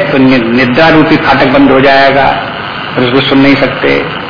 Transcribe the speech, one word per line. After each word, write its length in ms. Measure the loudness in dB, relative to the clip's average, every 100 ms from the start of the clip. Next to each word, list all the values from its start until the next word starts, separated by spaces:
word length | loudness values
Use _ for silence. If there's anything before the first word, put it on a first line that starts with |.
| 0
तो 60 | 0
नि-, 260 | 2 2
निद्रा 440 | 0 -2 0 2 2
रूपी 280 | 2 2 0
फाटक 300 | 0 0 0
बंद 240 | 2 2
हो 100 | 2
जाएगा, 460 | 2 2 2 2 0 -2 -8 -12 -12 -12 -8
फिर 100 | -4
उसको 240 | -2 0 0
सुन 100 | 2
नहीं 160 | 2
सकते, 500 | 2 0 -2 -2 -2 -4 -10